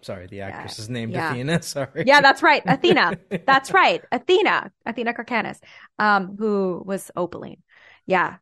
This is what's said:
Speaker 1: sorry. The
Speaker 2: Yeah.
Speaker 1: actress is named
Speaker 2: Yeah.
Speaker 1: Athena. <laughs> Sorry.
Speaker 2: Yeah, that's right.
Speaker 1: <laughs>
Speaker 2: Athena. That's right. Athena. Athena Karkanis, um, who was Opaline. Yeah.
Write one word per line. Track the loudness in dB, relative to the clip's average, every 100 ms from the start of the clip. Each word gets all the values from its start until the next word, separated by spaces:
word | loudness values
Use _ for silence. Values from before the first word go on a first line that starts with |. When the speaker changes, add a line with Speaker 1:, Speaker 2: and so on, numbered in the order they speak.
Speaker 1:
sorry. | -14 -14 -12
The | -12
Speaker 2:
Yeah. | -12
Speaker 1:
actress | -12 -14 -14
is | -10
named | -8 -6
Speaker 2:
Yeah. | -6 -4
Speaker 1:
Athena. | -4 -2 -2
<laughs> |
Sorry. | -4 -8 -8 -4 4
Speaker 2:
Yeah, | 6
that's | 6 4
right. | 4 2
Speaker 1:
<laughs> | 2
Speaker 2:
Athena. | 0 4 4 2 -2 _ -6 2
That's | 2 4
right. | 4 4 2 -4
Athena. | -6 2 2 4 0 -4 _ -10
Athena | -6 -6
Karkanis, | -6 -4 -4 -4 -10 _ -20 -20 0
um, | 4 4 0 -4
who | -2 0 0 -2 -6
was | -8 -6 -6
Opaline. | -6 -6 -14 -16 _ _ -20 _ 0
Yeah. | 0 0 -4